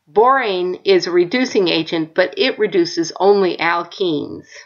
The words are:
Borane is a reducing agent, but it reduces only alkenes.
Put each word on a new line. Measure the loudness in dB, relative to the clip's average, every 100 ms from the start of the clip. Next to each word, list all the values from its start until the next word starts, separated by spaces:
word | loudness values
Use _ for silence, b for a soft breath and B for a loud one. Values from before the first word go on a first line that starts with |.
| _
Borane | 2 4 2 0 -2 -4 -4
is | 2 2 4
a |
reducing | 0 2 0 0 0 2
agent, | 0 -2 -4 -4 0
but | -2 0
it | -2 0
reduces | 0 0 0 -2 -6 0
only | 2 4 2 0
alkenes. | -2 -2 -6 -6 -4 -2 -6 -12 -18 -20